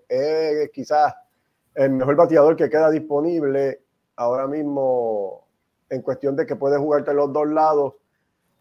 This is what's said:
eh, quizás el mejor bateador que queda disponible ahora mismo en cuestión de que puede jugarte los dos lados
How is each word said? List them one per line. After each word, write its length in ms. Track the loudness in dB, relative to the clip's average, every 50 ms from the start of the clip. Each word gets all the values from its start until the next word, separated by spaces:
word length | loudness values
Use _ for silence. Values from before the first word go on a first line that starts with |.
| _ -4
eh, 640 | -4 -2 -2 0 -2 -2 -2 -2 -2 -2 -4 -6 -6
quizás 400 | -10 -6 -2 0 2 2 2 0 -6 -20 _ _ _ _ _ _ _ _ _ -4
el 160 | 0 0 0
mejor 240 | 0 0 0 0 4
bateador 400 | 4 4 6 6 6 6 6 6
que 160 | 4 0 0
queda 180 | 2 2 2 2
disponible 920 | 2 0 -2 -2 -2 -2 -2 -2 -2 -2 -2 -2 0 0 -2 -2 -4 -8 _ _ _ _ _ _ _
ahora 320 | -4 -4 -2 -2 -2 -4 -4
mismo 960 | -6 -6 -6 -4 -4 -2 -2 0 0 0 -2 -2 -4 -4 -6 -8 -10 -14 _ _ _ _ _ _ _ _ _ -10
en 100 | -10 -8
cuestión 340 | -6 -6 -6 -4 -4 -4 -2
de 120 | -2 -4 -4
que 80 | -4
puede 240 | -4 -2 0 0 0
jugarte 340 | 0 0 0 0 0 0 0
los 180 | 0 0 0
dos 160 | 0 -2 -2 0
lados 460 | 0 2 2 2 2 2 0 -2 -4 _ _ _ _ _ _ _ _ _ _ _ _ _